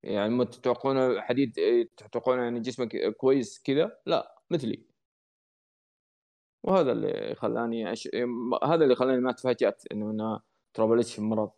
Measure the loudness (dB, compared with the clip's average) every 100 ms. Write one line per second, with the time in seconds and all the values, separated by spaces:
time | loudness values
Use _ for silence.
0 | -4 -2 0 0 -2 -2 -2 0 0 2
1 | 2 0 -2 -2 -2 0 2 2 0 -8
2 | -8 -4 0 0 0 -4 -6 -6 -6 -2
3 | -2 0 2 2 0 -6 -2 0 0 -4
4 | -2 -2 -2 -16 _ -4 -4 -8 _ _
5 | _ _ _ _ _ _ _ _ _ _
6 | _ _ _ _ _ _ 0 2 2 0
7 | -2 -4 -6 -4 -4 -2 -2 -4 -4 -6
8 | -6 -4 -4 -4 -4 -2 2 4 4 4
9 | 2 2 0 -2 -2 2 0 0 -8 -6
10 | -4 -4 -4 -4 _ _ _ 0 4 4
11 | 2 -2 -2 0 -2